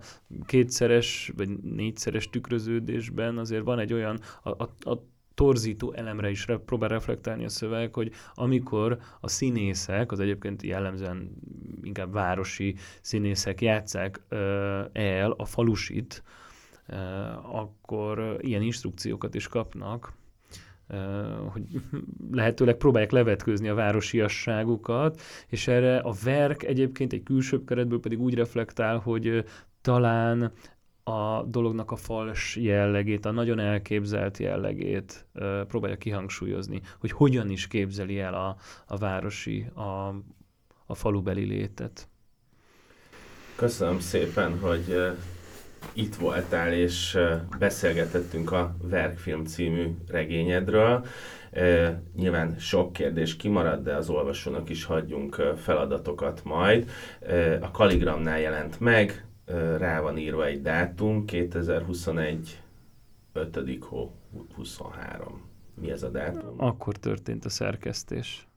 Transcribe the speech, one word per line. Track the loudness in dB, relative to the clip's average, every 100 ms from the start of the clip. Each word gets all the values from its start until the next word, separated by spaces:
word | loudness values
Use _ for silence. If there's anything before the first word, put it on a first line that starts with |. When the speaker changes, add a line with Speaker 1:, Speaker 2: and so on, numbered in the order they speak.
| -6 -20 _ -14 2
Speaker 1:
kétszeres | 4 4 4 6 6 4 -2 -6 -4
vagy | -4 -4
négyszeres | -4 -4 -4 -2 -2 -2 -2
tükröződésben | -6 -2 -2 0 -2 0 -4 -4 -2 -2 -2
azért | -2 -2
van | 0 0
egy | 2
olyan, | 0 0 -4 -8 -10
a, | -6
a, | -4 -6 -6 -4
a | -4 -6 _ _ 4
torzító | 6 6 2 -2 -6
elemre | -6 -6 -4 -2
is | -2 -2
re-, | -4
próbál | -2 -2 0
reflektálni | 0 -2 -4 -4 -4 -6
a |
szöveg, | -4 -4 -2 -2
hogy | -2 -4 -6 -16
amikor | -2 2 2 2 0 2 0 -6 -12
a | -6
színészek, | 0 2 2 0 -2 -2 -2 0
az | 0
egyébként | 0 0 -4 -6
jellemzően | -4 -2 -4 -4 -6 -6 -10 -12 -14 -14 -14 -12
inkább | -10 -8 -4
városi | 0 0 0 -2 -2 -2 -2 -10 -14
színészek | -4 0 0 0 -2 0
játsszák, | 2 2 0 -4 -6 -8 -8
ö, | -2 0 0 0 -2 -4
el | -2 0 2 2
a | 0 -4
falusit, | 2 2 2 -2 -6 -6 -12 -18 -20 -20 -20 -20 -20 -12
ö, | -8 -6 -6 -6 -8 -8
akkor | -6 -8 -12 -8 -4 -2 -2 -4 -4
ilyen | -2 0
instrukciókat | 0 -2 -6 -6 -4 -4 -4 -6
is | -4
kapnak, | -4 -4 -6 -8 -8 -10 -16 -20 _ _ -20 -20 -20 -10
ö, | -8 -6 -4 -6 -6 -8
hogy | -8 -8 -8 -6 -8 -8 -12 -2
lehetőleg | 2 4 6 6 8
próbálják | 6 6 6
levetkőzni | 6 6 4 2 0 2
a | 2
városiasságukat, | 4 2 2 2 2 2 -2 0 2 0 2 2 2 0 -10 -18 -8
és | -2 4
erre | 6 6 4
a | 2 -2
Verk | 2 4 4 2
egyébként | 0 2 2 2 -2
egy | -2
külsőbb | 2 2 2 0 0
keretből | 0 2 0
pedig | 0 0
úgy | 2
reflektál, | 2 2 0 -2 0 2 2
hogy, | 0 0 2
ö, | 0 0 -10 -20 _
talán | 2 6 6 6 4 4 0 -2 -18 _ _ _
a | -6 -2 0 -2
dolognak | 0 2 2 0 -4
a | -6
fals | -4 -4 -4 -4 -4 0
jellegét, | 4 6 6 4 2 0 0
a |
nagyon | 0 2 2
elképzelt | 2 0 0 -2 0 0 -2 -2
jellegét, | -2 -2 -2 -2 -2 -2 -4 -14 -16
ö, | -6 -4 -2 -2
próbálja | -2 -2 -4
kihangsúlyozni, | -4 -4 -6 -6 -4 -4 -4 -8 -10 -8
hogy | -6
hogyan | 4 4 6 0
is | -4 -4
képzeli | -2 -2 -4 -4 -4
el | -4
a, | -4 -4 -6 -14 -20 -10
a | -4
városi, | -2 -2 -4 -6 -6 -6 -6 -8
a, | -8 -6 -6 -8 -12 -20 _ _ _ _ -12
a | -2
falubeli | 0 2 0 -2
létet. | -2 -2 -4 -6 -10 -10 -18 _ _ _ _ _ _ _ _ _ -20 -20 -20 -20 -18 0
Speaker 2:
Köszönöm | 0 2 0 0
szépen, | 0 0 2 2 0 0
hogy, | 0 0 0
ö, | 0 0 -2 -10 -14 -16 -18 -18 -16 -10
itt | -4 -4 -2
voltál, | 0 0 0 0 2
és, | 2 2 0 0 2
ö, | 4 2 -2 0
beszélgetettünk | 0 2 2 2 2 0 -2 -4 0
a | 0 0 -2
Verkfilm | -2 0 0 -2 -4 -4 -4
című | -2 0 0 0 -4 -4
regényedről. | -2 0 0 2 2 4 6 6 6 0 -10 -14 -16 -8
Ö, | 2 6 6 6 0 -6 0
nyilván | 2 2 0 -2
sok | 0 2 2
kérdés | 0 0 2 0 0
kimarad, | 2 2 2 0
de | 0 -2
az | 0
olvasónak | 0 0 -2 -4 -4 -4
is | -6 -2
hagyjunk, | -2 0 -4 -4 0
ö, | 0 0
feladatokat | 2 2 2 0 -2 -2 -4 -4
majd. | -4 2 6 6 4 -6 -14 -12
Ö, | 0 4 4 2
a | 0
Kaligramnál | 4 6 8 4 2 0 0
jelent | 0 -2 -4 0
meg, | 6 6 6 0 -12 -18 -6
ö, | 0 2 2
rá | 2 2
van | 0 -2
írva | -2 0 0
egy | 0
dátum, | 0 2 0 0 2 2 0
kétezerhuszonegy, | 0 0 0 0 0 0 -4 -2 0 0 -2 -6 -14 -20 -20 -20 -20 -20 -20 -10
ötödik | -6 -4 -4 -6 -6
hó, | -8 -8 -8 -10 -16 -16 -14 -14
huszonhárom. | -14 -12 -12 -10 -12 -10 -12 -14 -16 -20 -20 -10
Mi | -6
ez | -6
a | -4
dátum? | -4 -4 -6 -8 -2
Speaker 1:
Akkor | -2 -2 -6 -4
történt | -4 -4 -4 -6 -6
a |
szerkesztés. | -4 -4 -4 -6 -8 -6 -8 -8 -12 -18